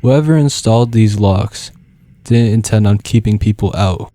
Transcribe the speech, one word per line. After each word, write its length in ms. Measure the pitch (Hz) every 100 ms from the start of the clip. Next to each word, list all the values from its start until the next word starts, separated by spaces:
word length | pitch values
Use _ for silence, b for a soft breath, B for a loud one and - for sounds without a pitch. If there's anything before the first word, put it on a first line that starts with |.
Whoever 360 | 123 135 151 156
installed 560 | 143 - - 113 120
these 260 | 117 110 104
locks 520 | 104 95 104 - - - _ _ _ _
didn't 280 | - 117 117
intend 340 | 110 107 110 104
on 120 | 104
keeping 400 | - 117 110 104
people 360 | - 104 98 -
out. 360 | 98 87 -